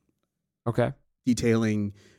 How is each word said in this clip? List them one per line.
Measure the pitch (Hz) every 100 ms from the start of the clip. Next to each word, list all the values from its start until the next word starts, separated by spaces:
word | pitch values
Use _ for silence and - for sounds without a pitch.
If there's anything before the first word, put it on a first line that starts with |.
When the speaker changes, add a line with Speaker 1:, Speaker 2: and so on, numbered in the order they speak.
| _ _ _ _ _ _ -
Speaker 1:
Okay. | 117 120 135 _ _
Speaker 2:
Detailing | - 117 120 113 113 107 101 101 _